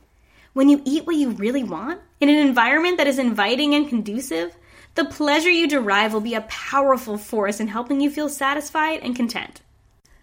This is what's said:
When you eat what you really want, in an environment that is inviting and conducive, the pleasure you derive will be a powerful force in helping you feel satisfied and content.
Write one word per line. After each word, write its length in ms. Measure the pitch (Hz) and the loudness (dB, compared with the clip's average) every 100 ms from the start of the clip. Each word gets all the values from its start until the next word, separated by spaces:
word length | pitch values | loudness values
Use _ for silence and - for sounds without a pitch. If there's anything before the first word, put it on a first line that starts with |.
| _ _ _ _ _ | _ _ _ _ _
When 160 | 269 277 | 2 6
you 140 | 285 | 6
eat 200 | 269 302 | 2 -2
what 120 | 311 311 | 0 0
you 140 | 269 | 0
really 340 | 202 208 269 | -2 -2 -2
want, 360 | 220 165 233 359 - - | -4 -6 -8 -10 -14 0
in 80 | 285 | 4
an 100 | 302 | 6
environment 580 | 285 240 233 294 349 349 | 4 4 4 2 2 2
that 100 | 285 | 0
is 100 | 262 | 0
inviting 560 | 247 208 202 254 294 | 0 0 0 0 2
and 140 | 294 294 | 2 0
conducive, 680 | 233 202 220 269 330 170 - _ - - - | -2 -4 -6 -6 -6 -6 -10 _ -20 -8 -4
the 80 | |
pleasure 440 | 311 - 294 302 339 | -4 -2 0 2 2
you 200 | 339 330 | 2 2
derive 440 | 285 208 196 220 | 0 2 2 2
will 80 | 214 | -2
be 140 | 220 | -4
a 60 | 226 | -6
powerful 760 | 220 - - 277 277 254 233 208 | -6 -10 -4 0 2 2 -2 -10
force 440 | - 220 196 208 | -6 -2 -2 -2
in 80 | 220 | -4
helping 320 | 220 240 277 | -4 -2 0
you 100 | 285 | 0
feel 180 | 294 302 | -2 -6
satisfied 680 | 285 269 285 294 320 311 320 | -2 -2 -2 -4 -2 -2 -2
and 100 | 247 | -6
content. 460 | 247 233 - - - _ _ _ _ _ _ | -4 -4 -4 -10 -16 _ _ _ _ _ _